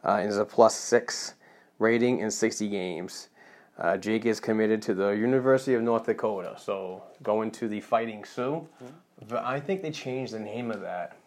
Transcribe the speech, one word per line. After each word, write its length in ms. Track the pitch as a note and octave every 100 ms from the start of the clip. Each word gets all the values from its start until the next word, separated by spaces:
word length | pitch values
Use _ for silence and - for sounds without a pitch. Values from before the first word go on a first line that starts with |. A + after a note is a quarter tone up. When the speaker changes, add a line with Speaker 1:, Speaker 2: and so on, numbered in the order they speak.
| -
Speaker 1:
Uh, 120 | G#2
and 100 | G2+
is 80 | G2+
a 60 | G#2+
plus 300 | - A2+ -
six 580 | - A#2 - - - - - - _ _
rating 400 | A2+ A#2 B2 B2
in 100 | G#2+
sixty 360 | G2+ A2 - G#2+
games. 600 | G2+ F#2 D#2+ F#2 - - _ - - - -
Uh, 200 | E2+ F#2+
Jake 280 | G2 A2 A2+
is 140 | G#2+
committed 420 | - A2 G#2+ A2
to 100 | G#2+
the 160 | F#2+ G2+
University 600 | G2+ A#2 C3 B2+ C3 C3
of 80 | B2
North 240 | A#2 A#2 A#2
Dakota, 500 | A2 A2 G2 F2+ -
so 440 | - G2 F#2 F#2 - -
going 260 | A#2+ G#2+ A2
to 160 | A2 A2+
the 120 | G#2
Fighting 420 | - A#2 A2+ G#2+
Sioux. 440 | G2+ - B2+ D#3+ E3 -
Speaker 2:
Hmm. 60 | B2 D#3+ _ - A2
Speaker 1:
But 160 | A#2+ B2
I 140 | C#3
think 220 | D3 F#3+
they 100 | D#3+
changed 420 | D3+ C3+ B2+ B2
the 60 | A2
name 300 | G#2 A2+ A#2+
of 100 | G#2
that. 340 | F2+ F2+ E2+ -